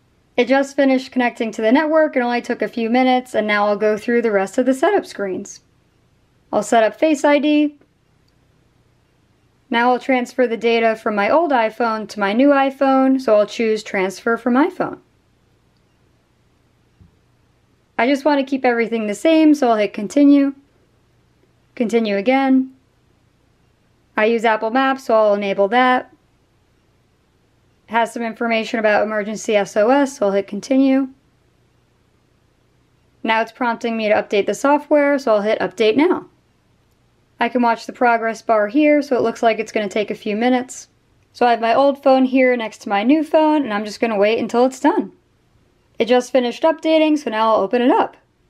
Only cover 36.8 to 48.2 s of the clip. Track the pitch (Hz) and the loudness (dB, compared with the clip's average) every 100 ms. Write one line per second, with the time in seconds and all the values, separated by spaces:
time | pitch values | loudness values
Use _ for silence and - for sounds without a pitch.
36.8 | _ _ _ _ _ _ 240 247 233 226 | _ _ _ _ _ _ -4 0 0 -2
37.8 | - - 247 226 226 220 - 220 - 269 | -6 -2 0 0 -2 -6 -2 0 0 2
38.8 | 294 294 277 240 226 226 233 214 220 220 | 4 2 0 -2 -2 0 0 0 -4 -6
39.8 | 208 226 202 214 214 208 247 254 254 - | -4 -4 -4 -6 -6 -2 0 0 -2 -14
40.8 | - _ _ _ _ - 247 226 226 240 | -20 _ _ _ _ -2 0 0 0 2
41.8 | 285 277 277 262 254 262 254 247 214 - | 2 2 2 2 2 2 2 0 -4 -10
42.8 | 220 202 233 311 302 320 311 302 247 208 | -4 -2 2 2 2 2 2 2 -2 -6
43.8 | 214 - 233 208 208 233 226 240 262 262 | -8 -4 -4 0 0 0 -2 0 0 0
44.8 | 294 427 196 - _ _ _ _ _ _ | 0 0 -4 -12 _ _ _ _ _ _
45.8 | _ - 220 247 247 262 240 233 320 320 | _ -6 0 0 2 -2 -2 0 -2 0
46.8 | 320 320 311 302 233 214 226 208 196 247 | 2 2 2 0 -4 -2 0 0 0 0
47.8 | 247 440 - - | 2 2 0 -6